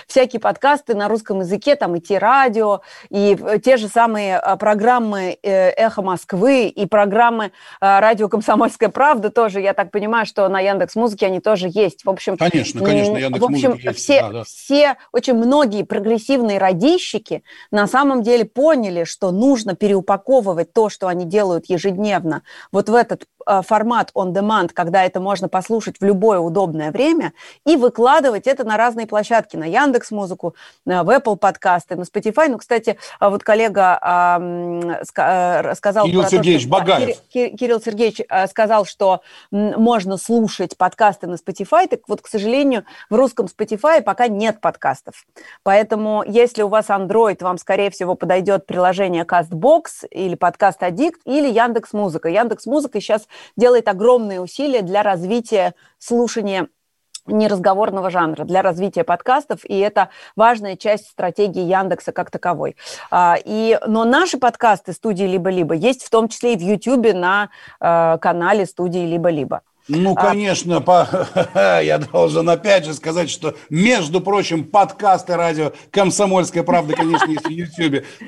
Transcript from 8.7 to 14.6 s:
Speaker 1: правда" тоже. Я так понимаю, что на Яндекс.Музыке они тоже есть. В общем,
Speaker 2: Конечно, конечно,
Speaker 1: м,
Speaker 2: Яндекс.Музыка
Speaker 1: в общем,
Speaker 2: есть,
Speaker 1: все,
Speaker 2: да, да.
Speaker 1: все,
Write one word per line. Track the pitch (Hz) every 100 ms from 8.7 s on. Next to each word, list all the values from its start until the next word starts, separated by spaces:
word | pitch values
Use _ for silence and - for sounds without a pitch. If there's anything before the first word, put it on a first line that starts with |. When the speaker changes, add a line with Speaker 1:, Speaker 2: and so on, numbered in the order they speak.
| - 214
Speaker 1:
правда" | - 285 247 208
тоже. | 240 220 196
Я | 190
так | 190 185
понимаю, | 208 208 233 208
что | - 190
на | 190
Яндекс.Музыке | 196 190 175 220 233 196 190
они | 185
тоже | 214 202 185
есть. | 196 190 - -
В |
общем, | 190 - 185
Speaker 2:
Конечно, | 170 160 113 - 98
конечно, | 104
Speaker 1:
м, | 104 117
Speaker 2:
Яндекс.Музыка | 135 127
Speaker 1:
в | 247 139 247 123
общем, | 123
Speaker 2:
есть, | 107
Speaker 1:
все, | - 277
Speaker 2:
да, | 107
да. | 113
Speaker 1:
все, | 110 -